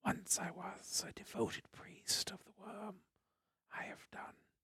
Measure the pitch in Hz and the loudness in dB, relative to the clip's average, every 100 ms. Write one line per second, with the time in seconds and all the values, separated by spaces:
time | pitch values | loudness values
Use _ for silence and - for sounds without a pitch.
0 | - - - - 175 180 185 - - - | 4 2 4 4 4 -2 -6 -6 0 0
1 | - - - - - - - - - - | 0 -4 -6 4 4 4 -6 -14 -14 -14
2 | - - - 190 - 214 190 226 214 190 | 2 2 2 -2 -12 -14 -8 -6 -6 -6
3 | _ _ _ _ _ _ _ - - - | _ _ _ _ _ _ _ -6 -6 -8
4 | - - - - _ _ | -10 -8 -8 -10 _ _